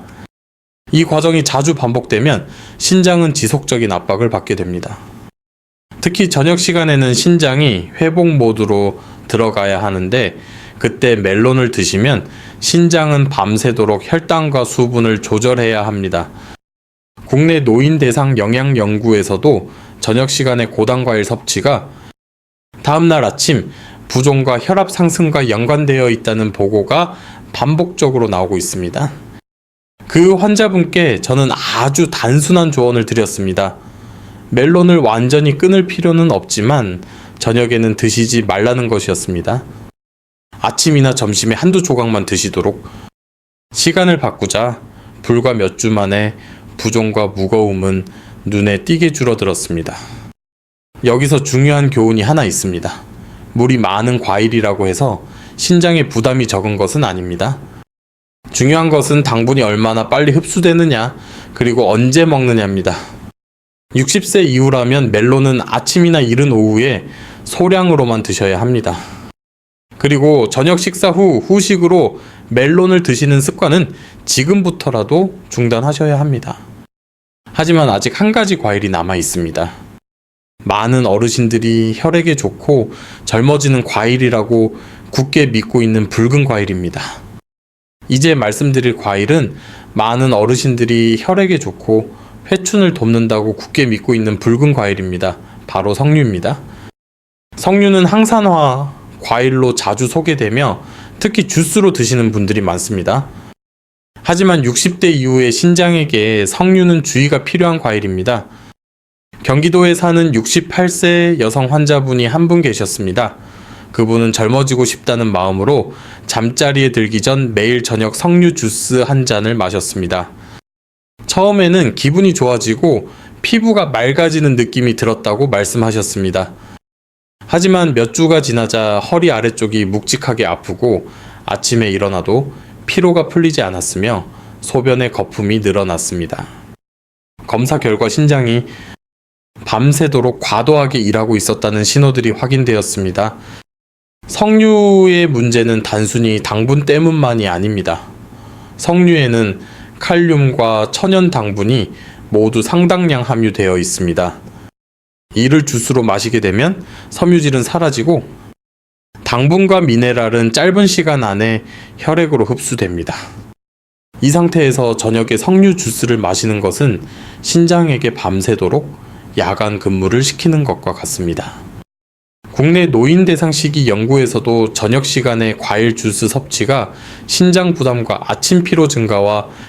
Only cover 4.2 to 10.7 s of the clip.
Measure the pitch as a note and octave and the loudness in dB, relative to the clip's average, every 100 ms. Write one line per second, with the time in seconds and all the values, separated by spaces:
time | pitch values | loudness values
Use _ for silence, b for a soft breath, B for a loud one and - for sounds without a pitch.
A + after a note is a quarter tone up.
4.2 | A#2 G#2+ - G2+ F2+ F2 - G#2 - - | -2 -2 -4 -6 -4 -6 -8 -12 -18 -20
5.2 | - - _ _ _ _ _ - F3 F3+ | -20 -20 _ _ _ _ _ -6 -4 0
6.2 | F#3 C#3+ D3+ F3 F3 E3+ D#3 C#3+ C3 B2 | 0 2 2 2 0 0 2 2 2 2
7.2 | F3 F3 D3 C3 D3 F#2+ F2+ - E3 E3 | 2 4 2 2 0 0 -6 -2 -2 2
8.2 | E3+ D3 A#2 A2 G#2+ G2+ G2+ - B B | 2 2 2 0 0 0 0 -4 B B
9.2 | - A2 A2+ G2+ G2 F#2+ G2+ F#2+ F#2 B2+ | -6 -2 0 0 -2 0 -2 -4 -2 -2
10.2 | G2+ - B B B | -2 -6 B B B